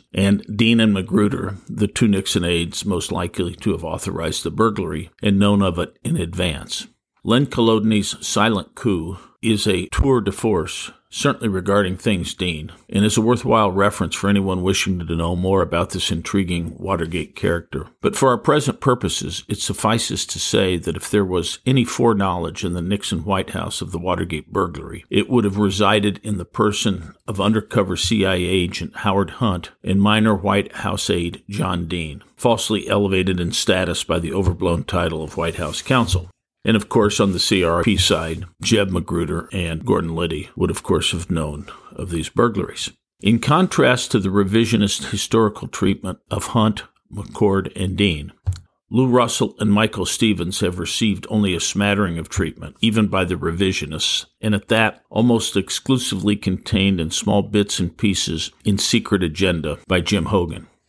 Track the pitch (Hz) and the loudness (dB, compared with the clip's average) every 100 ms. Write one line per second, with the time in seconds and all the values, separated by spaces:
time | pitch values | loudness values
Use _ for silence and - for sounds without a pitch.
0 | _ - 98 101 - 104 113 117 110 98 | _ 0 2 2 0 2 4 6 4 2
1 | 95 110 101 - 92 98 - - 104 - | 0 2 2 0 -4 -8 -10 -2 -2 2
2 | 117 98 - 98 85 87 85 - 101 90 | 4 4 0 -2 0 0 -2 -4 -4 -4
3 | - 90 87 - 87 82 - 85 82 80 | -2 -4 -4 -4 -4 -4 -2 -2 -4 -6
4 | - 85 82 - - 82 110 104 85 78 | -6 -4 -4 -4 -4 0 0 0 -4 -6
5 | 87 _ 107 98 101 101 95 85 85 - | -8 _ 0 4 4 4 2 0 -4 -6
6 | - 170 87 90 90 71 - - - _ | -4 -2 -2 -2 -2 -4 -8 -10 -10 _
7 | _ _ 107 117 139 - 113 110 107 107 | _ _ 0 2 2 2 4 4 4 2
8 | 98 - - - 107 104 - - 113 92 | 0 -6 -4 0 2 2 -4 -4 0 0
9 | 82 92 - _ 113 107 107 92 90 - | -2 -10 -16 _ 0 2 2 0 0 0
10 | 139 127 101 95 117 95 78 - - - | 2 2 2 -2 0 0 -2 -8 -12 -16
11 | _ - 147 127 113 95 92 101 95 90 | _ -2 -2 0 -2 -2 2 2 2 -2
12 | - 98 78 - 90 80 78 - - 98 | 0 0 -2 -4 -4 -4 -10 -16 -4 0
13 | 107 110 110 123 131 117 104 92 101 - | 2 4 2 2 2 2 4 2 2 2
14 | 85 - 98 101 98 92 90 98 - 90 | -4 -2 2 2 2 0 0 0 0 -2
15 | 85 82 85 87 92 95 85 82 92 92 | -2 -2 0 0 2 2 2 0 -2 -2
16 | - 85 87 101 90 87 82 82 90 95 | -2 -4 -2 0 0 -2 -4 -6 -4 -2
17 | 82 85 78 - 101 85 - 69 - _ | -2 -4 -6 -4 -2 -2 -4 -10 -10 _
18 | - - 135 120 - 147 135 110 139 123 | -4 2 2 2 2 2 0 0 0 2
19 | 92 - - 87 - - - 101 107 117 | 0 -4 -6 -8 -8 -6 -4 -2 0 0
20 | - - - - - 110 95 90 85 80 | -2 -4 -6 -6 -2 2 2 0 -2 -6
21 | - 107 95 90 85 - - 131 120 - | 0 0 2 0 -2 -4 0 2 2 2
22 | 120 104 98 87 85 80 92 87 85 101 | 2 4 0 -2 -6 -6 -4 -4 -2 -2
23 | - 87 85 95 95 90 85 - 90 90 | -2 -4 -2 -2 -2 -6 -6 -8 -8 -6
24 | 87 90 87 80 - 101 90 82 - - | -4 -2 -2 -6 -4 -2 -2 -4 -12 -14
25 | - 95 - 123 104 98 104 90 101 107 | -4 -2 2 2 2 2 2 4 4 4
26 | 101 98 107 101 87 - 104 101 107 87 | 2 -2 -6 -6 -6 0 0 2 -2 -4
27 | 82 - - 98 98 110 104 - 95 87 | -8 -14 -10 -2 0 0 0 0 0 -2
28 | - 110 95 92 87 95 90 - 85 - | 0 2 2 0 0 0 0 -4 -10 -4
29 | 104 98 98 - 113 90 - - - 98 | 0 0 0 -2 -2 -2 -6 -10 0 2
30 | 101 107 110 101 98 98 98 - 104 101 | 4 4 4 2 2 0 0 -4 -6 -4
31 | - 90 85 - - 101 95 90 82 87 | -2 0 -2 -6 -8 -4 -2 -2 -4 -4
32 | 80 71 - - 123 113 - 107 - 101 | -6 -10 -16 -2 2 2 2 -2 2 2
33 | 101 95 92 90 87 - - 92 90 87 | 4 2 2 0 -2 0 0 2 0 -2
34 | - 85 82 87 90 87 87 85 67 90 | -2 -2 0 0 0 0 0 0 0 -2
35 | 85 82 78 - 82 82 80 - - 131 | -2 -2 -6 -4 -4 -4 -6 -6 0 0
36 | 107 90 - - _ _ - 110 - 123 | 2 -2 -6 -14 _ _ 0 0 2 2
37 | 104 - 101 90 - 98 85 85 87 95 | 2 2 2 2 2 2 2 2 2 2
38 | 90 82 82 82 90 - - 110 98 90 | 2 0 -2 -8 -10 -6 0 2 2 -2
39 | 80 87 80 82 - 95 85 82 - 104 | -2 -2 -2 -4 -6 -6 -4 -4 0 0
40 | 85 82 85 78 - - 90 - - 92 | 0 -2 -2 -4 -8 -2 -2 -2 0 0
41 | - 90 85 82 76 73 - - - - | 0 -4 -4 -4 -4 -6 -14 -18 -18 -12
42 | 92 85 73 - 117 104 - - - - | -6 -6 -4 0 0 0 -6 -6 -10 -12
43 | _ _ 98 117 - 156 185 - 131 127 | _ _ 0 2 4 2 4 4 4 2
44 | - 117 95 98 98 110 110 110 98 - | 0 0 2 2 2 2 2 2 2 -2
45 | - 104 - 113 110 - - - 98 95 | -6 -6 0 2 2 0 -10 -2 0 0
46 | 92 92 _ 98 - 120 110 104 - _ | -4 -10 _ -6 -2 2 2 0 -8 _
47 | _ 98 - - 104 98 92 - 95 90 | _ -14 -12 0 2 2 -2 -4 -4 2
48 | 101 76 71 - - - - _ _ 117 | 2 2 -6 -8 -6 -6 -10 _ _ 2
49 | 131 123 117 - 113 - 107 101 110 - | 4 4 4 2 -2 0 2 4 4 0
50 | 90 - 110 95 87 92 95 90 85 - | -4 0 2 2 -2 -2 -2 -2 -6 0
51 | 110 98 - 107 101 87 - 101 101 101 | 0 0 -2 0 0 0 -2 0 0 2
52 | 101 82 78 - 82 - 76 - 117 110 | 0 -4 -6 -4 -4 -4 -14 -4 0 2
53 | 104 95 90 87 78 85 95 92 73 78 | 0 0 -2 -2 -4 0 0 0 -6 -6
54 | - - - _ 110 101 - 110 110 - | -4 -4 -6 _ -2 -2 0 2 2 -2
55 | _ - 120 117 - 101 95 - - 131 | _ 0 2 2 2 -2 -2 -4 0 0
56 | - 98 101 104 - 92 - 107 98 95 | 0 -2 0 0 -2 -4 -2 2 2 2
57 | 82 - - 104 101 104 101 - 87 - | -2 -4 0 0 2 0 0 0 -4 -2
58 | 107 90 - 80 - - - 101 - 117 | 0 0 -2 -4 -6 -6 -2 0 2 0
59 | 104 98 87 78 95 82 76 73 - 92 | 2 0 0 0 0 0 -4 -8 -2 0
60 | 80 101 78 104 87 - - _ | 2 0 2 0 0 -6 -14 _